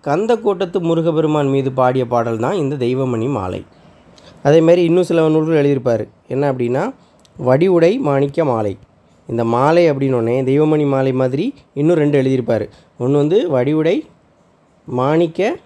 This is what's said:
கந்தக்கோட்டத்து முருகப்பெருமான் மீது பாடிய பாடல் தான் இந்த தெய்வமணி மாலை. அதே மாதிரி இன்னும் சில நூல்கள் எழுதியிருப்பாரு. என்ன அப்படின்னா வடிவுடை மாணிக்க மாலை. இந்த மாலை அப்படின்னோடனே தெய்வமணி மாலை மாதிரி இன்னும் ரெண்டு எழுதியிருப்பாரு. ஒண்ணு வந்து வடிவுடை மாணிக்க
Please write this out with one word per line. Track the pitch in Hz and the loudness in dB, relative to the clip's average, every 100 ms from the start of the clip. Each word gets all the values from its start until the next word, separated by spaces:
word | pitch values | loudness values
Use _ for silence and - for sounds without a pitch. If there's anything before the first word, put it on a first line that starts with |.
கந்தக்கோட்டத்து | 147 156 220 233 220 185 185 185 | -2 -2 0 0 0 -2 -4 -2
முருகப்பெருமான் | 170 165 165 156 156 151 139 | -2 0 0 0 0 0 0
மீது | 139 135 | 0 -2
பாடிய | 127 127 131 120 | 0 0 0 -2
பாடல் | 123 117 113 | -2 -2 -2
தான் | 123 | -2
இந்த | 190 139 143 | -2 -4 -2
தெய்வமணி | 120 127 131 117 120 | -2 -2 -2 -2 -2
மாலை. | 127 92 95 - _ - - _ - - - | -4 -6 -8 -12 _ -20 -20 _ -20 -20 -4
அதே | 143 160 | 2 4
மாதிரி | 165 175 | 6 4
இன்னும் | 170 175 | 4 2
சில | 175 165 160 | 2 0 2
நூல்கள் | 156 156 160 | 2 2 2
எழுதியிருப்பாரு. | 143 135 123 113 - _ _ | 2 0 0 -2 -4 _ _
என்ன | 127 143 | -4 -2
அப்படின்னா | 127 120 131 214 269 _ _ _ - | -2 -2 -2 -4 -8 _ _ _ -6
வடிவுடை | 127 135 185 175 165 247 | 0 2 4 4 2 2
மாணிக்க | 151 139 143 139 | -2 0 0 -2
மாலை. | 151 113 104 98 - _ _ _ - | 0 0 -4 -6 -18 _ _ _ -8
இந்த | 117 | -4
மாலை | 113 117 139 170 170 | 0 2 2 4 2
அப்படின்னோடனே | 135 139 127 113 127 | 2 0 0 0 -2
தெய்வமணி | 131 139 156 151 143 | 0 0 2 2 0
மாலை | 135 135 | 0 0
மாதிரி | 127 131 135 233 - _ | 0 -2 -2 -6 -8 _
இன்னும் | 139 151 170 | -2 0 2
ரெண்டு | 147 143 | 2 2
எழுதியிருப்பாரு. | 131 131 117 110 - - _ - | 2 -2 0 -4 -4 -12 _ -6
ஒண்ணு | 123 | 0
வந்து | 143 151 196 339 | 0 2 0 0
வடிவுடை | 127 127 156 156 240 - _ _ _ _ _ _ _ | 0 0 0 0 -2 -6 _ _ _ _ _ _ _
மாணிக்க | - 127 131 160 170 160 208 349 | -8 -2 0 0 0 -2 -4 -4